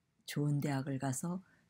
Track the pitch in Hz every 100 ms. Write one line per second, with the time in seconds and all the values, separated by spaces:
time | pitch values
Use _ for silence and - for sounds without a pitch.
0 | _ _ - - 147 143 147 135 135 135
1 | 139 127 170 185 - - _